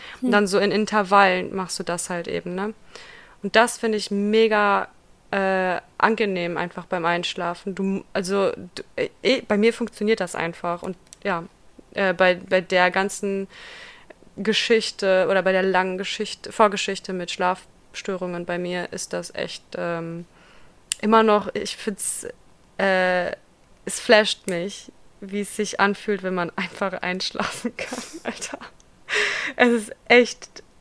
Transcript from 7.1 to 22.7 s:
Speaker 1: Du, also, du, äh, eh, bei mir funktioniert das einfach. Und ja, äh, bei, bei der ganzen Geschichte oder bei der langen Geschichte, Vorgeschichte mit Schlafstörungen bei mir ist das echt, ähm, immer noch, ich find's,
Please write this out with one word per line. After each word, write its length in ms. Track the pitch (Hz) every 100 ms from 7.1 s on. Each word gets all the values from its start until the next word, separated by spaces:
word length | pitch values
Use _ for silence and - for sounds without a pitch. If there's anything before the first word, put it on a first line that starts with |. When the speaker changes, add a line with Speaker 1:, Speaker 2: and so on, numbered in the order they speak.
| 175 175 - 170 175 -
Speaker 1:
Du, 300 | 185 196 196 -
also, 380 | - 180 196 190 - 180 -
du, 80 | - -
äh, 120 | - -
eh, 180 | - 254
bei 160 | 240 208
mir 160 | 220
funktioniert 460 | - 226 - 208 220
das 160 | 180 -
einfach. 480 | 165 - 175 175
Und 120 | 185 180 _ -
ja, 200 | 202 175 190 - - - -
äh, 200 | - 196
bei, 220 | 175 185 180
bei 260 | 190 185
der 300 | 175 185 180
ganzen 560 | 196 196 - 202 196 196 - - - - - - - - -
Geschichte 920 | 196 208 - 226 - - 196 185 175
oder 120 | 190
bei 80 | 185
der 120 | 190
langen 340 | 185 185 185 185
Geschichte, 540 | 196 - 208 - -
Vorgeschichte 640 | - 214 196 - 196 -
mit 180 | 185 175
Schlafstörungen 1120 | - 180 185 - _ _ - - 185 180 175 175
bei 120 | 175
mir 340 | 175 180 -
ist 200 | 180 -
das 200 | 175 175 -
echt, 280 | - - - -
ähm, 480 | 175 170 165 170 175 - - - - - - -
immer 220 | 214 226
noch, 300 | 220 208 196 -
ich 200 | - -
find's, 500 | - 196 - - - - _ _ _